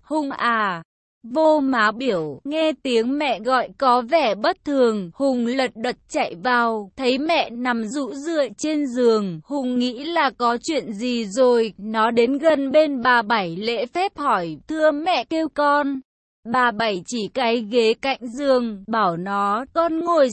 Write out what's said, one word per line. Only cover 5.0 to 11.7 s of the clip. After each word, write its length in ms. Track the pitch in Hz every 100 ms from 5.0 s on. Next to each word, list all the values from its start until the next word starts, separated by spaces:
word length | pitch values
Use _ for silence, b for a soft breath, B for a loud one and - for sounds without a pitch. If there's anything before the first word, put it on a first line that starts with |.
| 175
Hùng 320 | - 277 247 233
lật 240 | 269 254
đật 220 | 220 247 - _
chạy 260 | 302 220 170
vào, 480 | 226 247 233 220 202 -
thấy 220 | 254 262
mẹ 320 | 311 320 -
nằm 340 | 233 247 233
rũ 280 | 214 285 262
rượi 360 | 277 294 320 262 -
trên 280 | 302 302 285
giường, 540 | 240 240 220 196 160
Hùng 340 | - 285 254 247
nghĩ 260 | 247 233
là 260 | 294 339 277 -
có 200 | 240 240
chuyện 300 | - 294 143
gì 320 | 202 247 240
rồi, 480 | 214 208 247 240 226